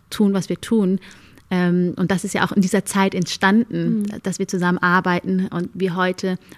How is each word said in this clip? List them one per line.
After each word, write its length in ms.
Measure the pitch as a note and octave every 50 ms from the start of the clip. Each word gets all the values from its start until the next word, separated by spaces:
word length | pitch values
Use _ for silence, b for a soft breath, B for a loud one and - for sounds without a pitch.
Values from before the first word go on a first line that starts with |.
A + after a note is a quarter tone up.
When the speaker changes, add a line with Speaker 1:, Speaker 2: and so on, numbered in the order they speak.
| _ _
Speaker 1:
tun, 240 | - - A3 G3 G3
was 160 | F#3+ E3+ -
wir 100 | F3+ -
tun. 400 | - - A#3 A3+ G3+ F3+ F#3+ F#3+ B B B B B B B B B _
Ähm, 440 | F#3 F3+ F3+ F3 F3 F3+ F3+ F3+ -
und 160 | - F3+ E3
das 140 | G3 F3 -
ist 80 | G3 -
ja 100 | - -
auch 60 | F3+
in 100 | - G#3
dieser 220 | F#3 F#3 - G3 F#3+
Zeit 320 | - - G3+ F#3+ F#3+ -
entstanden, 840 | F#3 F3 - - - - F#3+ G3 A3+ A#3 - - E3+ E3 E3+ - A3
Speaker 2:
Mhm. 60 | G#3 G#3 G#3+ - -
Speaker 1:
dass 140 | F#3+ F3+ -
wir 100 | G3 -
zusammen 300 | - F#3 F3 F3 F3+ -
arbeiten 680 | - F3+ F3 F#3 F3+ F#3 F3 F3 - - F#3+ F#3 F#3 -
und 220 | - F3 F3 - -
wir 220 | F3 F#3+ F#3 E3
heute 420 | F#3 F#3 F#3 F3+ - - F#3+ F#3 F3+ B B B